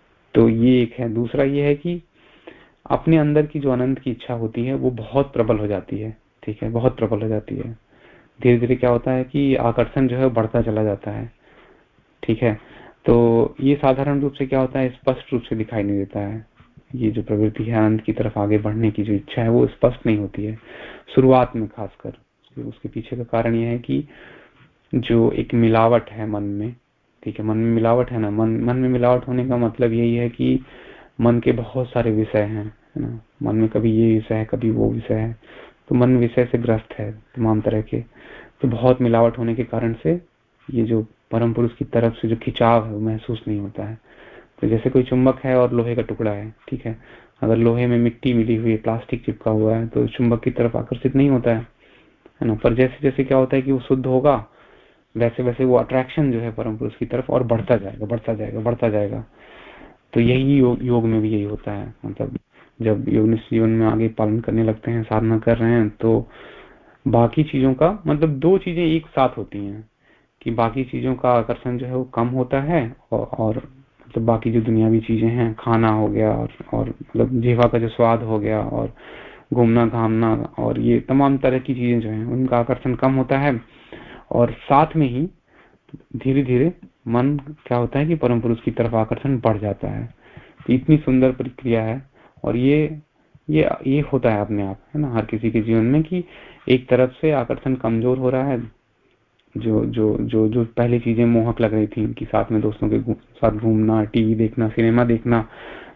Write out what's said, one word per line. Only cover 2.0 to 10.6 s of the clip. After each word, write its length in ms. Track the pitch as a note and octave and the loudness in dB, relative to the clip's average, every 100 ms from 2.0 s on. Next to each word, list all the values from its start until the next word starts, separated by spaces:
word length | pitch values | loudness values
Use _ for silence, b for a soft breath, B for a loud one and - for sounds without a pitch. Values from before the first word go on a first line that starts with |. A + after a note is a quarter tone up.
| - _ B B B B B B - | -10 _ B B B B B B -4
अपने 280 | C#3 - D#3+ | -2 2 4
अंदर 280 | D3 D3 D3+ | 4 2 0
की 140 | D3+ | -2
जो 120 | C#3 | -2
अनंत 280 | B2+ C3 C3+ | 0 0 -2
की 120 | C3+ | -4
इच्छा 220 | A2+ - | -8 -6
होती 320 | A#2+ A2+ A#2+ A#2+ | -4 -4 -4 -4
है, 100 | C3+ | -2
वो 160 | B2+ | -2
बहुत 420 | A#2+ G#2+ C3+ C#3 | -4 -2 -2 0
प्रबल 240 | A#2+ A2+ A2 | 0 0 0
हो 100 | G#2 | 0
जाती 300 | G2 - G2+ | -4 -6 -8
है, 200 | A2 A2 _ _ | -8 -12 _ _
ठीक 200 | - G#2+ | -12 -8
है, 60 | A2+ | -4
बहुत 280 | A#2 B2 B2 | 0 0 0
प्रबल 240 | A2 G#2+ | -2 -2
हो 60 | A2 | -2
जाती 280 | A2 - G2+ | -4 -6 -8
है। 220 | A2+ A#2 _ b b b b - | -8 -12 _ b b b b -2
धीरे-धीरे 340 | B2+ A#2+ A#2+ B2 | 2 4 2 2
क्या 140 | B2 | 2
होता 220 | A#2+ C3 | 2 0
है 120 | B2+ | -2
कि 320 | B2+ C#3+ C#3 B2+ | -2 -2 0 2
आकर्षण 520 | A#2+ A#2 A#2 - C3 | 0 0 0 0 0
जो 100 | B2 | 2
है, 120 | C3 | 0
बढ़ता 320 | A#2 G#2+ A#2+ | 2 0 0